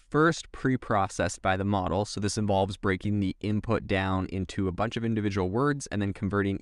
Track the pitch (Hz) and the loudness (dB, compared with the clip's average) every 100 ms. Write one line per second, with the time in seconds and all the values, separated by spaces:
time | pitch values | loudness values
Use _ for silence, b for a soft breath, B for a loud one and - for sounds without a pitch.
0 | - 147 165 156 - - 131 127 - 107 | -2 2 2 2 -6 -4 0 0 2 0
1 | 95 - 87 - 95 95 98 101 90 87 | 2 0 -2 0 0 0 2 0 2 0
2 | 107 - 101 - 104 95 98 98 104 95 | -2 -2 -2 0 0 2 0 0 0 0
3 | 107 104 95 - 107 104 - 110 - 95 | 0 0 0 -2 -2 -2 0 -2 0 0
4 | 95 95 92 95 92 - 95 87 110 117 | 2 0 -2 -4 -4 -2 -2 0 -2 -2
5 | 113 110 104 98 90 107 143 143 - 104 | 0 0 0 0 0 0 0 -2 -4 -2
6 | 101 95 98 101 98 95 | -2 -2 0 2 2 0